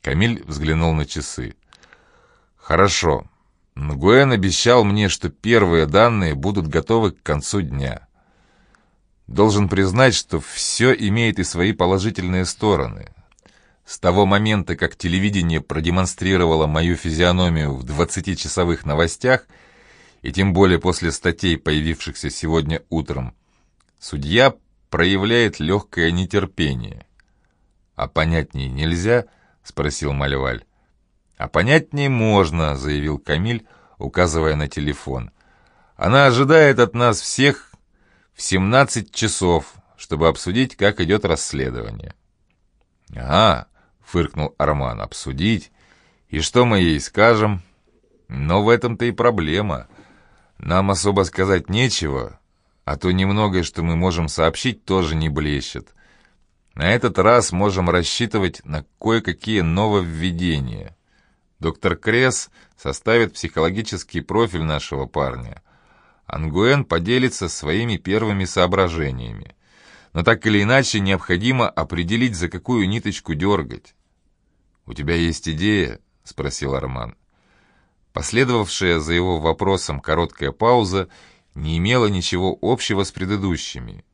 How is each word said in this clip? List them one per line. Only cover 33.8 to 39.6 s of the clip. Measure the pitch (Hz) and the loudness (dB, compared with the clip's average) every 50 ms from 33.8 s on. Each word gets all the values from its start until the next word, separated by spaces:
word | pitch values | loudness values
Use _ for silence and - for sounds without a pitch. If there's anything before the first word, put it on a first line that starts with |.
| _ _ _ _ | _ _ _ _
указывая | - 69 - - 90 87 76 82 80 78 76 76 | -12 -6 0 0 0 2 2 0 0 0 0 0
на | 73 71 | -2 -4
телефон. | - - 73 73 69 - - - 65 64 58 50 _ _ _ _ _ _ _ _ _ _ _ _ _ | -4 -4 -4 -4 -6 -6 -8 -8 -8 -8 -8 -12 _ _ _ _ _ _ _ _ _ _ _ _ _
"Она | _ - 90 117 135 143 | _ 0 2 4 6 6
ожидает | 135 120 120 139 135 156 160 156 143 135 107 | 6 4 4 4 6 6 8 8 6 6 4
от | 120 - - | 2 2 2
нас | 120 120 120 113 - | 0 2 2 0 0
всех | - - - - 131 143 135 - - _ - _ _ _ _ _ _ _ _ _ _ _ _ | -4 -8 -2 2 2 2 2 0 -8 _ -20 _ _ _ _ _ _ _ _ _ _ _ _
в | - | -12
семнадцать | - - - 92 92 98 117 131 139 - - 123 98 - - | -6 -2 0 0 2 4 4 4 4 4 0 -6 -6 -6 -6
часов, | - - 107 - - 95 90 87 82 | -2 -2 -2 -2 0 2 2 2 2